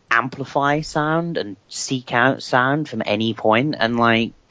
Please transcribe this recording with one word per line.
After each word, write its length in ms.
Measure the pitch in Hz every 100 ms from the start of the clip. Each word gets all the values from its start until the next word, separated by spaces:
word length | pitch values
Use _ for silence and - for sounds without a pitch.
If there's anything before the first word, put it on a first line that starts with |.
| -
amplify 720 | 117 127 - 135 147 139 147
sound 560 | 156 160 151 160 170 156
and 200 | - 98 _
seek 460 | - - 135 123
out 280 | 123 127 -
sound 440 | - 131 127 143 151
from 120 | 113 -
any 280 | 104 113
point, 420 | 110 113 110 147 -
and, 200 | 113 120
like, 360 | 117 113 113 - -